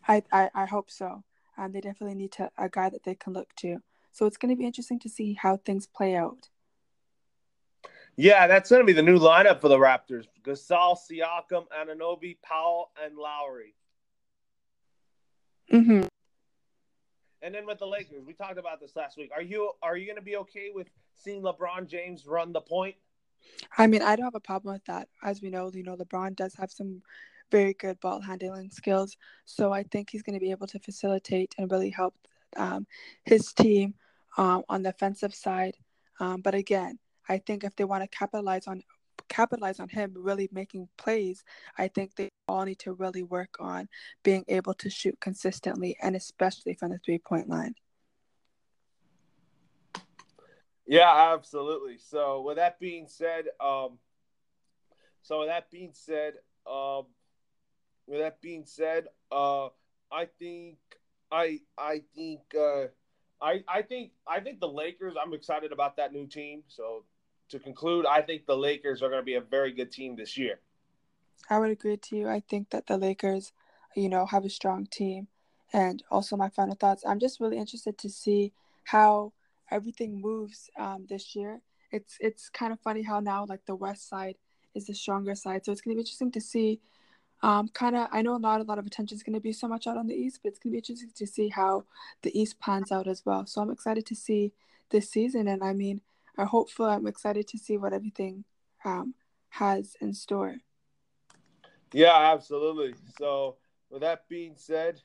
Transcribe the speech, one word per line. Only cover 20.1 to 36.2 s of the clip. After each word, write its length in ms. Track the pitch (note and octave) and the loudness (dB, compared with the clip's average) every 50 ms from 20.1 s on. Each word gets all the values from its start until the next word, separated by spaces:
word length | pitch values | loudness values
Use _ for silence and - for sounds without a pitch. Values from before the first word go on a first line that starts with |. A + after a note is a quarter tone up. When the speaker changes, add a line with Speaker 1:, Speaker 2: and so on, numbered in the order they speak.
| G#3 G#3+ | -12 -14
Speaker 2:
be 160 | G3 G3 G3+ | -10 -8 -8
okay 320 | G3+ F#3+ - - G#3 G3+ G3+ G#3 | -8 -8 -10 -14 -14 -14 -12 -12
with 140 | F#3+ F3+ F3+ _ _ _ _ _ | -12 -14 -14 _ _ _ _ _
seeing 260 | _ - G3+ G3+ G3 | _ -14 -12 -10 -6
LeBron 460 | F#3+ F#3 F3 - F3+ F3 F3+ F#3 F#3 | -4 -4 -4 -4 -6 -6 -6 -8 -10
James 400 | D3+ D#3 F3 F3 F3+ F3+ D#3 C#3 | -10 -10 -10 -10 -10 -14 -16 -10
run 260 | C#3+ D#3 E3+ E3 E3+ E3+ | -4 -2 -2 -2 -2 -4
the 80 | D#3+ | -8
point? 340 | - - E3 F#3 F#3 G3 F#3+ _ _ _ _ _ _ _ _ _ _ - - - - - - | -6 -4 -4 -4 -4 -4 -8 _ _ _ _ _ _ _ _ _ _ -20 -20 -20 -20 -6 6
Speaker 1:
I 100 | - A3+ | 6 8
mean, 140 | A3 A3 G#3 | 8 8 6
I 140 | G#3 G#3 G#3+ | 4 4 2
don't 100 | A3 B3 | 2 0
have 100 | B3 A#3+ | -6 -8
a 40 | G#3+ | -10
problem 360 | _ - F#3+ F#3+ G3+ G3 G3 | _ -8 -8 -8 -6 -8 -10
with 100 | G3 _ | -10 _
that. 240 | - F3 F3+ F3+ _ _ _ - | -10 -10 -10 -10 _ _ _ -8
As 180 | G3+ G3+ G3+ | -8 -8 -6
we 80 | G3+ F#3+ | -8 -8
know, 220 | F#3 F#3 F#3 F#3 F#3 | -8 -6 -8 -8 -10
you 100 | F#3 F#3 | -10 -12
know, 140 | F3+ F3+ | -12 -10
LeBron 380 | F3+ F3+ F3+ - F#3 F#3 F#3+ F#3+ | -12 -12 -8 -6 -6 -6 -6 -6
does 180 | - F#3+ F#3+ - | -6 -8 -8 -6
have 160 | - F#3+ F#3+ | -10 -12 -10
some 300 | - - G3+ G3 F#3+ F#3 - _ - - - - _ - - _ | -10 -10 -10 -10 -10 -12 -16 _ -20 -20 -20 -20 _ -20 -6 _
very 220 | - G#3 G3+ G3 G3 | 4 4 4 4 0
good 260 | _ - F#3+ F#3 F#3 | _ -6 -8 -8 _
ball 220 | - F#3 F#3+ - | -4 -6 -4 -4
handling 500 | G3 G3 F#3 F#3 F#3+ F#3 F#3+ F#3+ F#3+ G3 | -6 -10 -10 -8 -8 -10 -10 -10 -16 -16
skills. 460 | - - - - G3 F#3+ G3 G3 - _ - - - _ _ | -18 -8 -2 0 2 2 0 -2 -8 _ -20 -20 -20 _ _
So 280 | - - - A3 G3 G3 | -14 -4 0 0 2 2
I 100 | G3 G#3 | 0 -4
think 260 | G3 - G#3 G3+ - | -4 -6 -6 -6 -6
he's 120 | - G#3+ G#3+ | -12 -12 -8
gonna 160 | - G3+ F#3+ | -6 -6 -4
be 120 | F#3 F#3 | -2 -4
able 160 | F#3+ F#3+ G3 | -4 -4 -8
to 120 | G3 - G3 | -12 -12 -14
facilitate 720 | - - G3+ - - G3 G3 F#3+ _ - G3 F#3 F#3 - - | -14 -14 -12 -4 -2 0 0 0 _ -2 -2 0 0 -2 -4
and 120 | - G3 F#3 | -6 -2 0
really 180 | F#3+ F#3+ F#3+ G3+ | 0 0 0 -2
help, 260 | F#3+ - F#3 F#3 _ _ _ _ _ _ _ _ - | -2 -2 -2 -2 _ _ _ _ _ _ _ _ -6
um, 300 | - G#3 F#3 F#3 G3 G3+ _ - - - - - _ _ | -4 -4 -2 -2 -4 -6 _ -14 -20 -20 -20 -20 _ _
his 280 | - A#3 A3 - - - | 4 4 4 4 0 4
team, 420 | - A3+ A3 G#3 G3+ G3 G3+ G3+ _ _ _ _ _ _ _ - | 6 6 8 8 6 4 2 -4 _ _ _ _ _ _ _ 0
um, 260 | - F#3+ F#3 F3+ F#3 - - | 2 4 4 4 2 0 -2
on 140 | F#3+ F#3+ F#3 | -4 -2 -2
the 60 | F#3 | -4
offensive 440 | F#3 - G3 G3 G3+ - - G3+ - | -2 -2 -2 -2 -2 -2 -6 -6 -6
side. 420 | - - G3+ F#3 F#3 F#3 F#3+ - _ _ _ _ _ _ _ _ | -6 -6 -4 -2 -2 -2 -4 -4 _ _ _ _ _ _ _ _
Um, 220 | - | -6